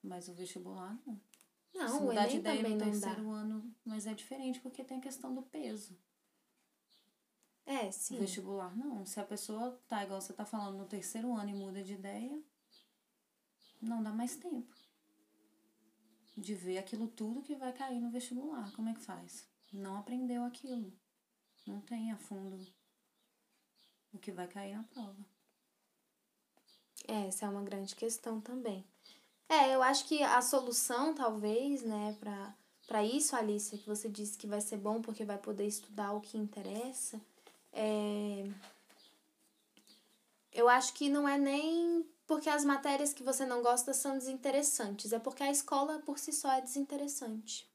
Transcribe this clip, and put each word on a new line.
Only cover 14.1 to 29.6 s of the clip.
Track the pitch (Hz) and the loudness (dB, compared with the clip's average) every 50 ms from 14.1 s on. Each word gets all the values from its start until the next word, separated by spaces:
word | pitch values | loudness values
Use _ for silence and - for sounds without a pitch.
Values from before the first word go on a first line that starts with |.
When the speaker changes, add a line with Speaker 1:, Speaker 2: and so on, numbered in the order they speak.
Speaker 1:
mais | 214 220 240 247 - | -2 -2 -2 -2 -4
tempo | - - 359 320 247 233 - - - - _ _ _ _ _ _ _ _ _ _ _ _ _ _ _ _ _ _ _ _ _ _ _ _ _ _ _ _ _ - | -6 -8 -6 -6 -6 -6 -8 -14 -20 -20 _ _ _ _ _ _ _ _ _ _ _ _ _ _ _ _ _ _ _ _ _ _ _ _ _ _ _ _ _ -12
de | - 202 196 208 | -10 -6 -4 -6
ver | 185 175 185 185 190 | -4 -2 -2 -2 -2
aquilo | 196 190 - 214 226 220 | -2 -4 -4 -2 -2 -4
tudo | - - 220 214 233 262 277 | -2 -4 -4 -2 -2 -4 -4
que | - 294 | -6 -6
vai | 269 269 254 | -4 -4 -6
cair | 254 254 269 269 254 240 | -6 -4 -6 -4 -2 -2
no | 233 240 | -2 0
vestibular. | 226 247 247 - 247 247 277 302 311 254 214 202 208 | -2 -4 -4 -4 -6 -4 -4 -4 -6 -6 -8 -8 -6
Como | - 220 226 | -4 -2 -2
é | 226 | -2
que | 220 | -4
faz? | - - 185 170 175 175 - - - _ _ _ _ _ | -6 -12 -12 -12 -12 -14 -16 -18 -18 _ _ _ _ _
Não | 202 196 196 190 196 | -10 -8 -6 -4 -6
aprendeu | 202 202 226 240 254 254 247 240 240 240 | -6 -6 -4 -4 -2 0 0 0 0 -2
aquilo. | 247 247 - - 262 254 240 214 185 185 _ _ _ _ _ _ _ _ _ _ _ _ _ - 208 | -2 -4 -8 -10 -6 -4 -4 -6 -6 -10 _ _ _ _ _ _ _ _ _ _ _ _ _ -10 -8
Não | 202 208 | -8 -8
tem | 202 - 240 226 220 226 | -8 -6 -6 -4 -2 -4
a | 220 208 | -4 -6
fundo | - - 208 190 196 190 190 190 185 180 - _ _ _ _ _ _ _ _ _ _ _ _ _ _ _ _ _ _ _ _ _ _ _ _ _ _ _ | -8 -10 -8 -8 -8 -8 -10 -10 -12 -16 -20 _ _ _ _ _ _ _ _ _ _ _ _ _ _ _ _ _ _ _ _ _ _ _ _ _ _ _
o | - 202 | -18 -12
que | - 208 | -10 -8
vai | 185 175 180 175 | -6 -6 -8 -8
cair | - 202 196 196 202 | -8 -8 -8 -8 -8
na | 214 226 | -8 -10
prova. | 220 - 262 226 196 196 196 202 _ _ _ _ _ _ _ _ _ _ _ _ _ _ _ _ _ _ _ _ _ _ _ _ _ _ _ _ _ - _ _ _ _ - - - | -10 -10 -10 -10 -10 -10 -14 -18 _ _ _ _ _ _ _ _ _ _ _ _ _ _ _ _ _ _ _ _ _ _ _ _ _ _ _ _ _ -20 _ _ _ _ -14 -6 -2
Speaker 2:
É, | 220 214 202 190 | -2 -2 0 0
essa | 190 - - | -2 -2 -2
é | 202 | -2
uma | 196 202 | -2 -2
grande | 202 196 202 196 196 196 - | -4 -4 -4 -4 -6 -6 -6
questão | - - 226 226 - - 233 226 220 | -4 -2 -2 -2 -2 -4 -4 -4 -4
também. | 214 240 247 262 247 233 196 190 190 - _ _ _ - - - _ _ _ _ _ _ | -6 -6 -6 -4 -4 -4 -4 -6 -8 -14 _ _ _ -20 -20 -20 _ _ _ _ _ _
É, | 320 311 | 8 8